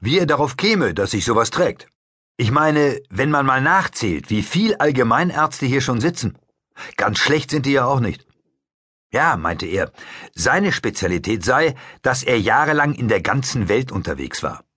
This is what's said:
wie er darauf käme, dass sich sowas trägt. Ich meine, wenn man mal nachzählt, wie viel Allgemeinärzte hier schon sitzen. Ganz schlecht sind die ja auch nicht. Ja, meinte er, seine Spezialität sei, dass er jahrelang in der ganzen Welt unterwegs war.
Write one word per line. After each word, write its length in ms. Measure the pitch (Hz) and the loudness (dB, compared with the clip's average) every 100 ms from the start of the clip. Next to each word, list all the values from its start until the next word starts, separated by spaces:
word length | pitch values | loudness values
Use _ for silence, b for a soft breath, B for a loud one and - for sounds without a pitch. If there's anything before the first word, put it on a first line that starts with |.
wie 180 | 110 170 | 0 0
er 80 | 170 | 2
darauf 300 | 143 143 127 | 2 0 0
käme, 380 | 202 214 123 | 0 2 0
dass 180 | 87 98 | 0 -2
sich 120 | 110 | -2
sowas 260 | 92 113 113 | 0 2 2
trägt. 360 | - - 87 - _ _ _ _ _ | 2 0 -2 -16 _ _ _ _ _
Ich 140 | 113 | 0
meine, 500 | 135 156 151 147 120 - | 2 2 4 2 0 -8
wenn 200 | 95 139 | -2 0
man 160 | 151 135 | 2 2
mal 140 | 131 | 2
nachzählt, 680 | 139 185 175 - 110 80 - | 2 2 0 -4 -4 -4 -2
wie 120 | 107 | -4
viel 320 | 101 170 220 - | -2 0 0 2
Allgemeinärzte 920 | 147 131 120 117 175 151 156 - 135 | 0 2 2 2 0 0 -2 -2 0
hier 140 | 135 | 0
schon 200 | 127 120 | 0 0
sitzen. 380 | 143 170 107 - _ _ _ - B - | 0 -2 -8 -8 _ _ _ -20 B -4
Ganz 220 | 101 104 | -2 0
schlecht 320 | - 151 131 | 0 0 0
sind 160 | 151 139 | -4 0
die 60 | |
ja 120 | 139 | 2
auch 160 | 127 135 | 2 0
nicht. 260 | 113 - _ _ _ _ _ _ _ _ _ | -2 -4 _ _ _ _ _ _ _ _ _
Ja, 240 | 117 165 117 | 0 2 2
meinte 300 | 82 85 82 | -2 -4 -4
er, 260 | 95 80 B B B B | -2 -4 B B B B
seine 380 | - 85 156 202 | -4 0 2 2
Spezialität 720 | - 120 - 92 87 82 110 | 0 -4 -4 -2 -2 -2 -4
sei, 300 | 90 127 160 131 B B | 0 2 2 -2 B B
dass 220 | - 127 | -2 -2
er 180 | 127 123 | 0 0
jahrelang 540 | 110 113 151 151 147 | 4 2 2 2 0
in 140 | 147 120 | 0 0
der 120 | 107 | 0
ganzen 480 | - 139 131 131 95 | 0 -2 -2 -2 0
Welt 240 | 107 131 | 0 0
unterwegs 500 | 98 87 71 67 - | -6 -6 -6 -8 -6
war. 220 | 71 - _ | -8 -8 _